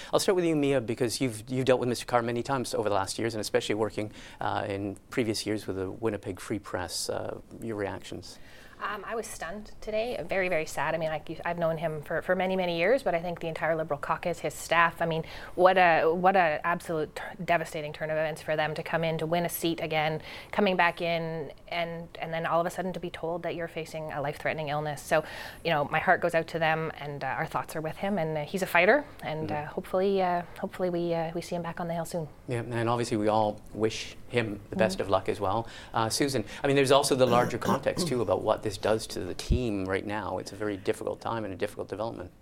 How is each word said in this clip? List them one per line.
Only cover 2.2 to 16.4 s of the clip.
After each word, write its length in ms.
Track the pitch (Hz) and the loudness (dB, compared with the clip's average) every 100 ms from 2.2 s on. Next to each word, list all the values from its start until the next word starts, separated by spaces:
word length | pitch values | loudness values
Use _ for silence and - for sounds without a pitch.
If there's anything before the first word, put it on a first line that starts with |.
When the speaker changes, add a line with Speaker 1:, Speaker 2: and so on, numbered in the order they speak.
Speaker 1:
many 220 | 117 120 | 2 -2
times 320 | 117 139 117 123 | 0 -2 0 0
over 140 | 104 | 2
the 60 | 101 | 2
last 220 | 95 - | 0 -2
years, 160 | 113 | -2
and 80 | 110 | -2
especially 340 | 101 120 - 107 | 0 0 0 0
working, 360 | 107 - 107 - - - | 0 -2 -6 -8 -18 -6
uh, 240 | 104 101 104 | -4 -2 -2
in 300 | 98 101 98 - | -4 -4 -8 -6
previous 340 | - 110 104 - | -2 0 0 -2
years 180 | 107 - | -4 -2
with 120 | 95 | -4
the 120 | 92 | -4
Winnipeg 520 | 101 113 101 - 95 | -2 -2 -2 -6 -10
Free 180 | - 104 | -6 -6
Press. 500 | - 95 90 - - | -4 -6 -4 -4 -4
Uh, 280 | 101 101 - - - | -4 -6 -8 -14 -12
your 160 | 113 104 | -8 -4
reactions? 600 | 98 95 - 95 - - - - - - | -4 -6 -10 -12 -12 -16 -18 -18 -20 -10
Speaker 2:
Um, 240 | 196 208 185 | -8 -8 -6
I 80 | 226 | -6
was 100 | 208 | -6
stunned 460 | - 165 208 214 - | -10 -10 -10 -12 -12
today. 420 | - 214 233 240 180 | -4 -2 -2 -4 -2
Very, 220 | 190 180 | 0 2
very 160 | 165 156 | 0 0
sad. 280 | - 147 | -2 -2
I 40 | 160 | 0
mean, 120 | 160 | -2
I, 120 | 156 - 160 - | -4 -6 -6 -4
I've 120 | 170 | 0
known 200 | 165 160 | 0 0
him 240 | 165 156 | -2 -4
for, 200 | 143 160 | -4 -4
for 140 | - 185 | 0 0
many, 220 | 185 190 | 2 2
many 200 | 180 170 | 0 2
years, 240 | 175 269 | 4 4
but 140 | 196 170 | 2 0
I 60 | |
think 180 | 175 170 | -2 -4
the 80 | 165 | -6
entire 300 | 160 156 160 | -2 0 0
Liberal 200 | 160 143 | 0 -4
caucus, 420 | - 160 180 165 | -2 -2 -2 -2
his 140 | 156 | -4
staff, 480 | - - 160 170 - | -6 2 6 6 4
I 40 | 170 | 0
mean, 180 | 160 - - - - | 0 -4 -10 -10 6
what 220 | 180 190 | 8 10
a, 260 | 180 160 | 8 8
what 320 | 156 175 180 | 6 6 6
a 240 | 190 | 6